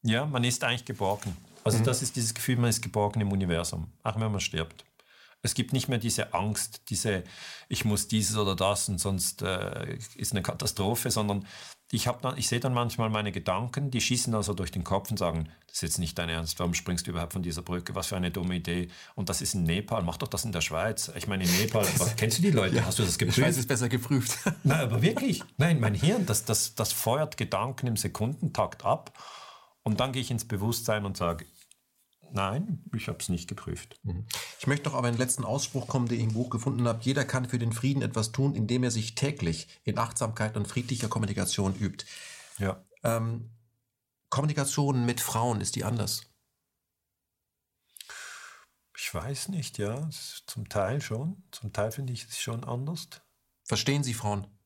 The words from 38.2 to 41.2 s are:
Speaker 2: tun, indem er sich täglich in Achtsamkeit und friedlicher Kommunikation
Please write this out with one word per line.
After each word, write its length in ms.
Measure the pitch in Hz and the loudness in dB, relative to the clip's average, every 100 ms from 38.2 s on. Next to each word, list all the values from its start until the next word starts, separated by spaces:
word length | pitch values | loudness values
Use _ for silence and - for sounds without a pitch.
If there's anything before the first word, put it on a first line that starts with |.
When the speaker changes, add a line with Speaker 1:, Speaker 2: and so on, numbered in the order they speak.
| 110 | -2
Speaker 2:
tun, 240 | - 135 139 | 2 2 2
indem 280 | 107 123 | 2 2
er 80 | 127 | 2
sich 220 | 110 110 - | 0 -2 0
täglich 520 | 135 156 82 - - - | -2 0 -2 -2 -6 -8
in 140 | - 104 | -4 0
Achtsamkeit 560 | 117 - 113 113 107 107 | 0 0 -2 0 -2 0
und 120 | 101 | -2
friedlicher 420 | - 120 113 110 | -2 -2 -2 -2
Kommunikation 640 | 110 | 0